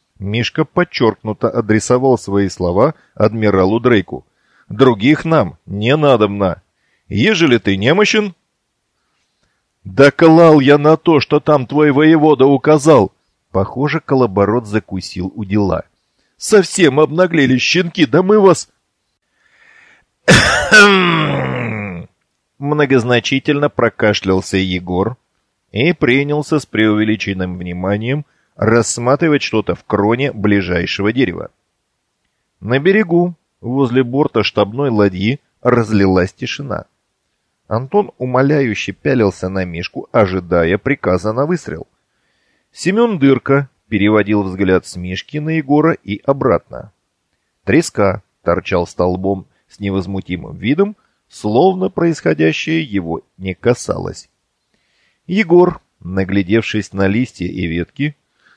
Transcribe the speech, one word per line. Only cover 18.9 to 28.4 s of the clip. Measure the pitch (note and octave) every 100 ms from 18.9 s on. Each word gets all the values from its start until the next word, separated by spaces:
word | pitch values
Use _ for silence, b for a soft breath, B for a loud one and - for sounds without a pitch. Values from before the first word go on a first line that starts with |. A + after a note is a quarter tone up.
| _ _ _ _ b b b b b b b _ _ -
<coughs> | - - - - G#3+ G3+ F#3+ F3 E3 D3+ C#3 C3 B2+ A#2 A2 G2+ F2 - _ _ _ _ _
Многозначительно | C#3+ D3+ C#3 C3 A#2 A#2+ - C3+ - C#3+ C#3+
прокашлялся | - A#2 - G#2+ G2+ G2 F#2+ - F#2+
Егор | F#2+ F2+ F2+ F2+ G#2+ B2 _ _ _ _ _
и | G#2+ D#3+
принялся | F3 A#2+ C3+ C#3+ D3 - D3+
с | -
преувеличенным | A2 A2 G#2+ G#2+ G#2+ G2+ F#2 F#2 F2+
вниманием | F2+ F2 F#2+ G#2 A#2 D3 - _